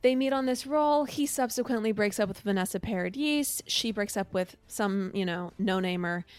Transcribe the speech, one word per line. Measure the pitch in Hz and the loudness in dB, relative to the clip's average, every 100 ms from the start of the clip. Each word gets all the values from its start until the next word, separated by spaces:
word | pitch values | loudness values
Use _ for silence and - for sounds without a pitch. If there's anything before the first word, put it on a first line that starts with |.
They | 254 262 | 4 4
meet | 269 | 2
on | 269 262 | 2 0
this | 254 262 | -2 0
role. | 302 294 294 | 2 4 4
He | 285 - 285 | 2 -2 -2
subsequently | - 254 - 247 233 220 | 0 -2 0 -2 0 0
breaks | 208 208 196 | 2 0 2
up | 202 | -2
with | 196 | 0
Vanessa | 202 196 185 190 | 0 0 0 -2
Paradis. | 202 190 180 208 302 294 285 - - | -2 -2 -2 -2 0 0 0 -4 -4
She | - 233 | -2 -2
breaks | 208 202 - | -2 -2 -2
up | 190 | -2
with | 185 185 - - | -2 -2 -6 -16
some, | - 208 196 190 | -2 0 0 -2
you | 202 | -2
know, | 185 175 175 - | -2 -2 -6 -2
no-namer | 190 190 185 180 175 175 175 | 0 2 0 0 -2 -4 -6